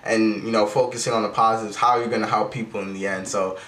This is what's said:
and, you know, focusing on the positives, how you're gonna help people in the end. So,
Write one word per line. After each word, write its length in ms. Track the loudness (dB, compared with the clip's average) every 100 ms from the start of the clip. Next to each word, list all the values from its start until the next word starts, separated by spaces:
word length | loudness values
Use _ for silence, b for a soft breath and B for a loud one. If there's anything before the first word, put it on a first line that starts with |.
and, 400 | -2 2 2 2
you 80 | -2
know, 140 | 0 2
focusing 460 | 2 0 0 -2
on 120 | 0
the 40 | 0
positives, 480 | 2 4 2 -2 0
how 200 | 2 2
you're 80 | 2
gonna 200 | -2 0
help 240 | 0 0
people 280 | -4 -6 -6
in 140 | -8
the 140 | -6 -4
end. 180 | -4 -4
So, 320 | -2 -2 -4